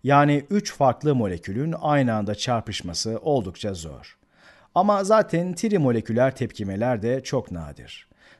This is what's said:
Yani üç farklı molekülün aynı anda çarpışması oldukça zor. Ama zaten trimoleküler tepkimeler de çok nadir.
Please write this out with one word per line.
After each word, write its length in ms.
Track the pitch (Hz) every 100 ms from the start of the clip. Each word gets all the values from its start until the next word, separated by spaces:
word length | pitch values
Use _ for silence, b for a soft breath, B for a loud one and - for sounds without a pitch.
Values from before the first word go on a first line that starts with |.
Yani 420 | 127 143 147 147 139
üç 240 | 202 208
farklı 420 | - 135 - 151 131
molekülün 600 | 104 87 - 101 160 160
aynı 320 | 151 147 123
anda 220 | 110 101 107
çarpışması 840 | - 117 107 98 87 85 110 113
oldukça 520 | 156 139 95 - 104
zor. 440 | 90 80 64 - _ _ b b b b 170
Ama 280 | 202 202
zaten 520 | 196 220 214 170 175 165
trimoleküler 800 | 226 196 135 113 - 113 131 127
tepkimeler 640 | 113 - 98 98 120 117
de 220 | 113 131
çok 280 | 131 135 -
nadir. 560 | 87 76 71 - - _ b b